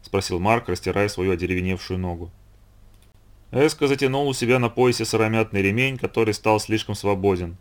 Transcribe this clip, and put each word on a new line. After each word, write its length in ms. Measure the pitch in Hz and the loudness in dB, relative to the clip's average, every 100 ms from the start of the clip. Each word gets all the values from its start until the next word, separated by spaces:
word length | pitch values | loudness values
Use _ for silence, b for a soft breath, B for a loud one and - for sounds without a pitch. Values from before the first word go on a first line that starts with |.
спросил 360 | - 98 - 90 | -2 -4 -2 -2
Марк, 280 | 98 117 - | 2 0 0
растирая 400 | 90 - 92 104 | -4 -2 0 0
свою 240 | 95 92 | 0 -2
одеревеневшую 680 | 87 90 92 90 92 - 92 | 0 -2 -2 -2 -4 -6 -6
ногу. 320 | 92 85 87 - - - - - - - - _ _ - - | -4 -8 -12 -18 -20 -20 -20 -20 -20 -20 -20 _ _ -20 -6
Эско 360 | 120 156 156 143 | 2 2 2 0
затянул 420 | 139 139 135 143 | 2 0 0 -2
у 60 | |
себя 240 | 131 117 127 | -2 2 2
на 120 | 120 | 2
поясе 340 | - 127 117 | 2 2 2
сыромятный 580 | 90 113 110 110 110 101 | -2 0 2 2 0 0
ремень, 360 | 98 107 135 131 | 0 2 -2 -2
который 360 | - - 110 | -4 0 0
стал 260 | 104 110 107 | 2 2 2
слишком 340 | - 107 - | 2 -4 -4
свободен 640 | 101 101 98 98 92 87 90 | -4 -2 2 2 0 -4 -10